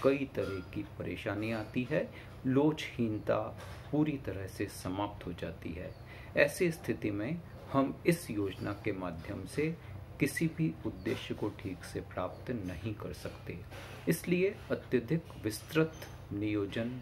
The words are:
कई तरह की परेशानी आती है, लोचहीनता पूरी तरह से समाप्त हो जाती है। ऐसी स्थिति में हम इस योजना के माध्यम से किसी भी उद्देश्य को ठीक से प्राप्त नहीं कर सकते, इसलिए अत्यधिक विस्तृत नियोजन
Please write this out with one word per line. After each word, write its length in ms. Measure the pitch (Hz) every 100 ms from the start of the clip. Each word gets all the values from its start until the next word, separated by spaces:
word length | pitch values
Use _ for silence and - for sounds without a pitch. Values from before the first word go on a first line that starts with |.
कई 280 | 135 139 135
तरह 360 | - 95 95 90
की 80 | 104
परेशानी 680 | 104 - 87 90 110 101 110
आती 320 | 113 107 127 123
है, 200 | 156 226 - - - 131
लोचहीनता 1120 | 131 151 151 - - 117 107 104 110 110 113 - - -
पूरी 260 | 147 151 139
तरह 280 | - 92 95
से 200 | - 101
समाप्त 600 | - 92 95 101 - -
हो 60 |
जाती 400 | 87 90 85 -
है। 220 | 85 90 - - - - -
ऐसी 340 | 143 - 180
स्थिति 400 | 160 - - 110
में 300 | 101 113 170 - - -
हम 300 | 135 135 - -
इस 240 | 170 -
योजना 420 | 104 98 92 107
के 200 | 104 113
माध्यम 540 | 95 90 82 82 95 98
से 300 | - 156 165 - - - -
किसी 260 | 139 - 165
भी 280 | - 160 - 110
उद्देश्य 480 | 107 101 110 -
को 140 | 113 107
ठीक 360 | - 104 87
से 160 | - 98
प्राप्त 500 | 92 - 92 - -
नहीं 440 | 120 90 85 110
कर 180 | 104 87
सकते, 460 | 87 - - - 87 - - - - -
इसलिए 480 | 165 - 175 190 220 -
अत्यधिक 520 | 135 - 127 113 160 - -
विस्तृत 500 | 110 107 - 156 160 - - - -
नियोजन 680 | 101 104 104 101 117 117 127